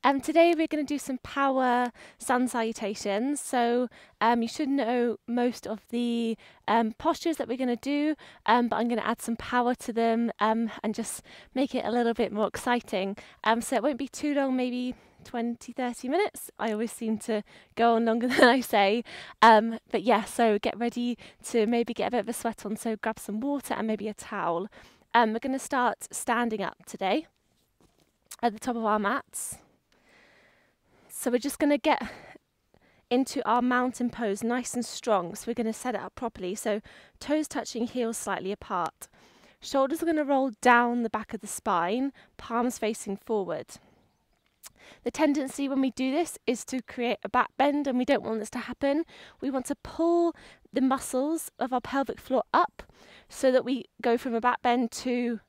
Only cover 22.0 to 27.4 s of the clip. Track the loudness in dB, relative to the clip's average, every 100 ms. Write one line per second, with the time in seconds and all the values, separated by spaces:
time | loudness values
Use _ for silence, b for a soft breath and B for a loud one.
22 | 0 0 -2 -4 -4 -6 -8 -6 -4 -4
23 | -4 -6 -6 -4 -2 -4 -4 -4 -2 -2
24 | -4 -10 -10 -4 -2 -2 -4 B B B
25 | B 4 4 2 -4 -6 -4 0 0 -2
26 | -10 -10 -2 0 0 -2 -6 -8 -18 -4
27 | 0 0 -2 _